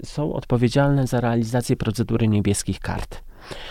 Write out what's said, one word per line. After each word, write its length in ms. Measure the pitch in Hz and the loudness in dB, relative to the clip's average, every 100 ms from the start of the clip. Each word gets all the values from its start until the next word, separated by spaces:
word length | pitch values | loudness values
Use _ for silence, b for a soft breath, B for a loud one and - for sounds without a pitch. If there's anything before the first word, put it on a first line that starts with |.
są 280 | - - 151 | -6 -4 -2
odpowiedzialne 720 | - - 123 120 139 143 143 127 | -4 0 2 4 4 4 4 2
za 140 | 123 | 2
realizację 560 | 117 117 110 123 - 127 | 2 0 0 -2 0 0
procedury 520 | - 104 113 113 110 | 0 0 0 2 4
niebieskich 520 | 104 101 104 - 95 | 4 2 0 -2 -4
kart. 420 | - - - - - B B B B | -4 -6 -6 -10 -16 B B B B